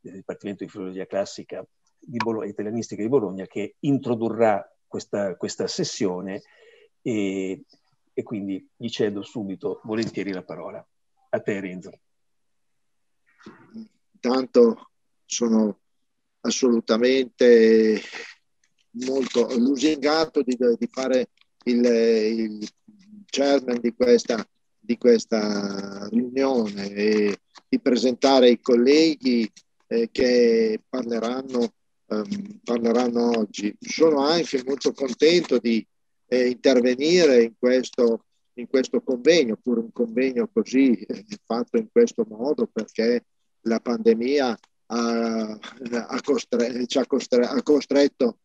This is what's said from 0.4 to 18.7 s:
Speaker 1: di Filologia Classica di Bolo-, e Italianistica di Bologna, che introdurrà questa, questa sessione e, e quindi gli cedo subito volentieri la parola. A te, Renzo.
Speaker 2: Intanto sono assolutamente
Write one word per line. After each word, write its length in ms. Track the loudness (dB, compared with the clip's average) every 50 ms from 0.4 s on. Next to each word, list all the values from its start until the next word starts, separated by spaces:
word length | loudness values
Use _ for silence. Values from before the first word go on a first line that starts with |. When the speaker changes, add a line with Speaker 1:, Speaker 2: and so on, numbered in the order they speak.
| -12 -12 -10 -10 -12
Speaker 1:
di 60 | -14
Filologia 360 | -12 -12 -12 -10 -10 -10 -12
Classica 580 | _ -6 -6 -6 -6 -10 -18 -16 -14 -14 -14 -14 _ _ _ _ _ _ _ -20
di 120 | -12 -8
Bolo-, 260 | -6 -4 -4 -4 -6 -6
e 60 | -8
Italianistica 520 | -8 -8 -8 -6 -6 -8 -8 -8 -8 -6
di 60 | -4
Bologna, 380 | 0 0 0 0 -2 -6 -10 -12
che 300 | -10 -8 -8 -10 -10 _ _
introdurrà 880 | -2 -2 -2 -2 -2 -4 -4 -2 -2 -4 0 2 2 2 2 0 -4 _ _ _ _
questa, 500 | _ -12 -12 -10 _ -6 -4 -4 -4 -6
questa 300 | _ -8 -8 -6 -6 -6
sessione 720 | -6 -4 -6 -6 -6 -4 -4 -4 -4 -4 -6 -8 -10 -10 -12 _ _ _ _ -20 -20 _ _ _ _ _ _
e, 640 | _ -4 -4 -2 -2 -2 -4 -4 -6 -6 -8 -10 -12 _ _ _ _ _ _ _ _ _ _
e 100 | -10 -8
quindi 440 | -8 -8 -8 -6 -8 -8 -10 -12 _ _
gli 140 | _ -10 -10
cedo 320 | -2 -2 -2 -2 -2 -6
subito 580 | -12 -10 -12 -10 -10 -10 -10 -8 -8 -8 -8 -8 -8
volentieri 500 | -6 -4 -4 -4 -4 -6 -8 -8 -6 -8
la 100 | -10 -10
parola. 420 | -14 -16 -14 -14 -14 -14 -16 -20 _ _ _ _ _ _ _ _ _
A 100 | -8 -6
te, 200 | -4 -6 -6 -6
Renzo. 320 | -8 -10 -12 -12 -14 -16 -20 _ _ _ _ _ _ _ _ _ _ _ _ _ _ _ _ _ _ _ _ _ _ _ _ _ _ _ _ _ -20 -20 -20 _ -20 _ -18 -18 -20 _ _ _ _ _
Speaker 2:
Intanto 760 | _ _ -4 -2 -2 -2 -4 2 4 6 6 6 4 -4 -12 _ _ _ _ _ _ _ _
sono 540 | _ -6 -4 -2 0 2 2 2 0 -2 _ _ _ _ _ _ _ _ _ _ _ _ _
assolutamente 1600 | -6 -6 -2 0 2 2 2 0 0 0 0 2 2 2 2 2 -2 -4 _ _ 6 8 8 8 8 6 6 6 4 2 0 -2 -4 -12 -16 -16 -16 -18 -20 _ _ _ _ _ _ _